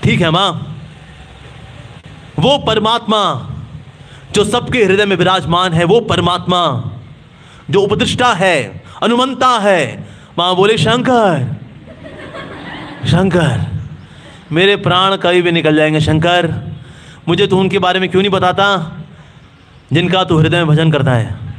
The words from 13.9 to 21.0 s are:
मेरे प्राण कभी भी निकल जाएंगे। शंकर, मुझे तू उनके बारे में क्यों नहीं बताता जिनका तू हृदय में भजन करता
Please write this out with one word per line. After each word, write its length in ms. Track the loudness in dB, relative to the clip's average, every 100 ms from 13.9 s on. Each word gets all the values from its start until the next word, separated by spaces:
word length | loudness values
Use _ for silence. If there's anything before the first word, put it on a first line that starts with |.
| -14 -20 -20 -20 -20 -6
मेरे 240 | 2 2 2
प्राण 400 | 2 2 2 2
कभी 260 | 2 2
भी 100 | 2
निकल 240 | 2 2 4
जाएंगे। 240 | 4 2
शंकर, 720 | 2 2 2 2 0 -4 -8 -14 -16 -20 -20 -14 -4
मुझे 200 | 0 2
तू 120 | 2
उनके 200 | 2 2
बारे 200 | 0 0
में 100 | 0
क्यों 120 | 2
नहीं 100 | 2
बताता 680 | 2 0 2 2 0 -4 -12 -18 -20 -20 -20 -20 -20 -20 -20 -4
जिनका 300 | -2 0 0
तू 160 | 2 2
हृदय 180 | 2 2
में 100 | 2
भजन 240 | 2 2
करता 200 | 2